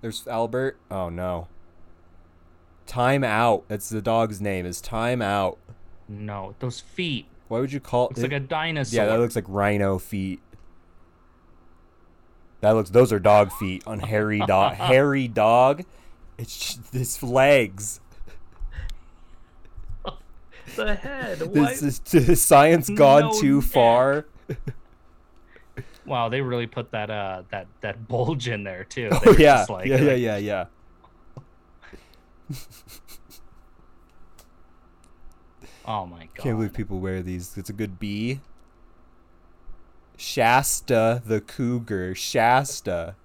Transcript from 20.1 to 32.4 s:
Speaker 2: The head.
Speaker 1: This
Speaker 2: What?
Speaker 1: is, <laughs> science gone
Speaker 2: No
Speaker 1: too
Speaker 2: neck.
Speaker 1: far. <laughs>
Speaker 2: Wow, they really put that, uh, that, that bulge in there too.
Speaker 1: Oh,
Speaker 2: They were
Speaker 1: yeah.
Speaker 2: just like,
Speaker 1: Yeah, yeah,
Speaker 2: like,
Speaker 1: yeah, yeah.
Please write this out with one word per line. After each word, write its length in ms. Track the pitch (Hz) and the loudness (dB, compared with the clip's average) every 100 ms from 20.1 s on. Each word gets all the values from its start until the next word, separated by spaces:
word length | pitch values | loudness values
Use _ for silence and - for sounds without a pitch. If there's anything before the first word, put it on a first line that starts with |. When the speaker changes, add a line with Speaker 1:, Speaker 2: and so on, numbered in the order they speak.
| - - - - - - - | -14 -20 -20 -20 -20 -16 -6
Speaker 2:
The 180 | 214 | -2
head. 440 | 208 269 277 247 175 | -2 -4 -10 -10 -8
Speaker 1:
This 100 | 160 | -2
Speaker 2:
What? 680 | 147 147 - 147 123 - | 0 0 0 -4 -4 2
Speaker 1:
is, 280 | 170 127 160 | 2 6 4
<laughs> 0 | |
science 480 | - 143 151 170 135 | 8 8 8 6 2
gone 320 | 104 143 143 147 | 6 8 8 6
Speaker 2:
No 80 | - | 2
Speaker 1:
too 160 | 139 139 | 4 4
Speaker 2:
neck. 40 | 131 | 4
Speaker 1:
far. 560 | 139 117 120 131 143 151 - _ | 4 6 6 4 0 -4 -20 _
<laughs> 80 | 135 - - - _ _ _ _ - - - _ - - - - | -10 -10 -12 -18 _ _ _ _ -20 -20 -20 _ -20 -18 -20 -8
Speaker 2:
Wow, 220 | 131 117 | -4 -2
they 120 | 127 | -2
really 280 | 127 123 117 | -4 -4 -6
put 240 | - 120 | -8 -8
that, 180 | 113 107 | -8 -6
uh, 320 | 107 98 92 92 | -6 -6 -10 -10
that, 160 | 104 92 _ | -14 -14 _
that 260 | 107 101 113 | -10 -10 -6
bulge 400 | 120 123 156 117 | -4 -2 -4 -6
in 140 | 110 | -8
there 220 | 98 92 | -8 -12
too. 240 | 95 - 113 | -12 -8 -2
Speaker 1:
Oh, 80 | - | 4
Speaker 2:
They 60 | 233 | 8
were 60 | - | 8
Speaker 1:
yeah. 160 | 147 131 | 8 6
Speaker 2:
just 140 | 98 | 4
like, 160 | 95 95 | -4 0
Speaker 1:
Yeah, 80 | 131 | 2
yeah, 160 | 143 | 4
Speaker 2:
like, 80 | 127 | 2
Speaker 1:
yeah, 160 | 117 104 | 0 -4
yeah. 280 | 104 101 87 _ - _ _ _ - - - _ _ - - - _ - _ _ | -4 -4 -6 _ -20 _ _ _ -20 -20 -20 _ _ -20 -20 -20 _ -20 _ _